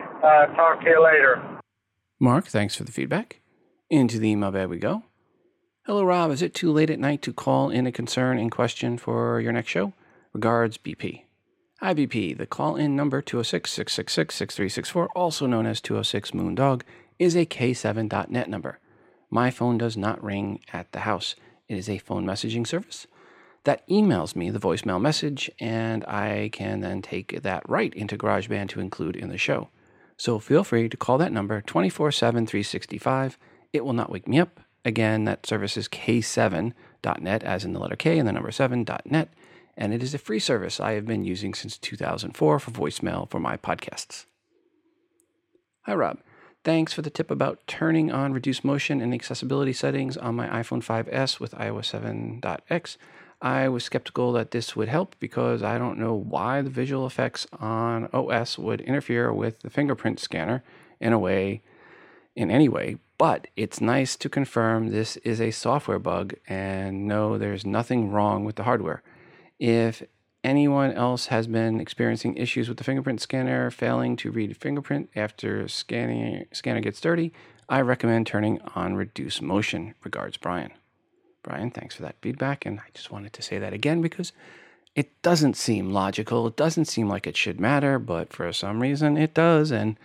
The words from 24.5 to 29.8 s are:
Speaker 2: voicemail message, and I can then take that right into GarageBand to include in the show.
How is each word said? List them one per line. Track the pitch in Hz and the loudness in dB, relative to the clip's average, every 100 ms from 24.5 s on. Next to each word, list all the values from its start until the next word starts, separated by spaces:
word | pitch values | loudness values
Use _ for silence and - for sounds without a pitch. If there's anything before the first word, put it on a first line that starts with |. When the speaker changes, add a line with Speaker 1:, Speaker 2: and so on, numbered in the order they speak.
| 98 | 0
Speaker 2:
voicemail | 95 - 107 92 | 0 0 0 2
message, | 139 156 151 139 - - | 2 2 -2 -4 -8 -6
and | 117 113 113 113 - | -4 -2 -2 -4 -4
I | 104 104 104 107 | -4 -2 -2 -4
can | - 104 101 | -6 -6 -4
then | 95 98 | -4 -6
take | - 92 - - | -6 -8 -8 -6
that | 98 90 - | -4 -4 -2
right | 170 208 | -2 -2
into | - 104 101 | -4 -8 -4
GarageBand | 104 101 110 104 95 | 0 0 -2 -4 -4
to | - | -6
include | 92 - 80 - | -6 -6 -6 -6
in | 92 | -6
the | 92 | -4
show. | - 135 - _ | -2 -2 -6 _